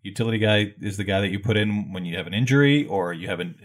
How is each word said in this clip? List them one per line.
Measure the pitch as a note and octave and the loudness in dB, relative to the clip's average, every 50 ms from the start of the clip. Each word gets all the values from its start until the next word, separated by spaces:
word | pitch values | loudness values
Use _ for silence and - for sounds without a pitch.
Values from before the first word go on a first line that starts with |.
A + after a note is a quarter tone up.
utility | - G2 G2 - A#2 A2+ A2+ | -14 -10 -6 -4 -2 0 0
guy | G#2+ G#2+ G#2+ G#2+ G#2 G#2 G2+ - - | 2 4 4 4 4 2 -2 -6 -8
is | - G#2 F#2+ G2 | -8 -8 -6 -4
the | G2 | -2
guy | F#2+ G2 F#2+ | 0 0 0
that | G2+ G2 | 0 0
you | F#2+ G2 | -2 -2
put | G2 A2+ G#2 | -2 0 0
in | G#2 G#2+ G#2+ G#2 G#2 G2+ - F#2 | 2 2 0 -2 -2 -4 -6 -8
when | F#2 F2+ | -8 -8
you | F2 E2+ F#2+ | -6 -6 -8
have | - | -6
an | - F#2+ | -4 -2
injury | A2 B2+ A#2+ C3+ C#3+ C#3+ C#3+ C#3+ D3 - | -2 2 4 6 6 6 6 6 4 2
or | - F#2+ F#2+ F2+ F2 F2 | 0 -2 -2 -2 -2 -4
you | D#2+ F2+ F#2+ | -6 -6 -6
have | F#2 E2+ | -4 -4
an, | F2+ F2 D#2+ - | -6 -8 -10 -14